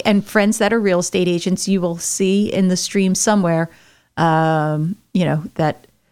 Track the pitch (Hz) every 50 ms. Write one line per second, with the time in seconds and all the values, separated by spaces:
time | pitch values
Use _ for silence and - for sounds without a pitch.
0 | - 220 202 202 202 - - 214 202 214 220 - 208 208 226 233 202 196 180 175
1 | 175 - - 185 180 180 175 170 - 190 185 - - 190 196 185 175 170 170 170
2 | - - - - 196 190 196 202 208 - - 190 190 180 180 180 - - - 202
3 | 190 185 185 - - 220 214 202 180 170 165 165 165 165 - - - _ _ _
4 | _ _ - - 170 165 160 160 160 160 160 156 151 156 151 151 156 175 202 -
5 | _ _ - 185 170 143 147 151 160 - - - 156 151 - - _ _ _ _
6 | _ _